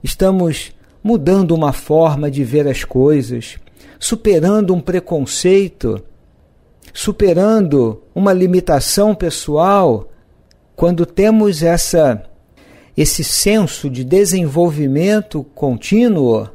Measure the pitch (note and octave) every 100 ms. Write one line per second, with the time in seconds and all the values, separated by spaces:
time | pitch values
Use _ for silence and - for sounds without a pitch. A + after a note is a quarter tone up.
0 | C3+ - F#3+ F#3+ F3 C#3+ - - _ _
1 | G#3 A3+ C#3 G3 F3 E3 D3+ C3 - D3+
2 | E3 C#3+ D3 C#3 B2 C#3+ C#3+ B2+ - B2+
3 | C#3 D3+ A#2+ B2 - - - _ - -
4 | - A3+ A3 F3 E3+ G#3+ F#3+ F3+ - F3+
5 | - D#3+ C3 - F3+ G3 G3 - A#2 G2
6 | - - _ _ _ _ _ _ - -
7 | - G3+ G3+ E3+ G3+ A3 F3+ C#3+ A2+ A2
8 | _ - G3 F#3 F3+ F3+ F3+ D3 - -
9 | G#3 G3 E3+ - - D3 F3+ G3+ F3 A2
10 | - - _ _ _ _ _ - E3+ E3+
11 | E3+ - G#3 A3 G#3 D#3 E3 E3+ - F3
12 | D3 A2 - - _ _ _ - _ -
13 | - - D3+ - G3+ A3 F3 - C#3+ B2+
14 | B2+ F#3 G3+ F#3 E3 C#3+ F3 D3+ C#3+ C#3
15 | F#3 G#3+ G#3+ D#3 C3 - C#3+ A#2 - G#3
16 | A#3+ F#3 B2+ A2 G2+